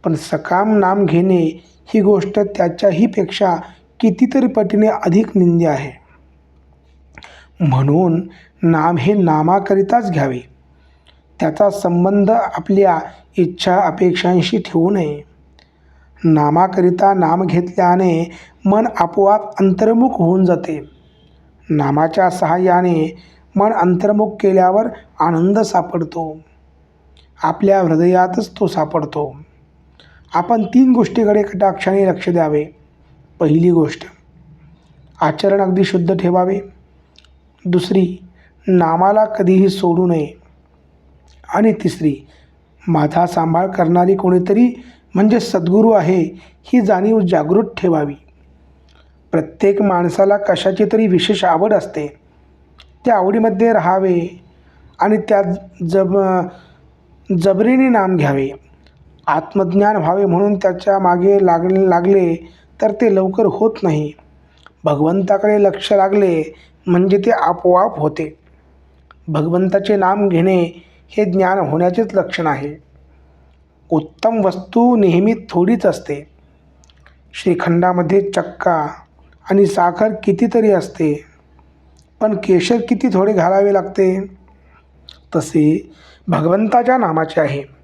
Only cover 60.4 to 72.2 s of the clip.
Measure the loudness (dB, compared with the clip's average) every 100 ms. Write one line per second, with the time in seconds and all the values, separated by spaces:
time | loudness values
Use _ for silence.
60.4 | 0 0 -2 -2 -2 0 2 2 2 4
61.4 | 4 2 0 0 2 2 2 2 2 -4
62.4 | -10 _ _ _ -4 0 2 2 0 0
63.4 | -2 0 -2 0 -2 -2 -4 -10 _ _
64.4 | _ _ -20 _ -4 0 0 0 0 0
65.4 | 2 2 2 0 -2 2 2 2 0 0
66.4 | -4 -12 _ _ -2 0 2 2 2 0
67.4 | 0 0 2 2 2 -2 -6 -4 -10 -12
68.4 | _ _ _ _ _ _ _ -20 -6 -4
69.4 | -2 0 0 0 0 0 0 0 0 2
70.4 | 2 2 -2 -6 _ _ _ -4 -2 0
71.4 | 0 0 -2 0 0 0 -2 -2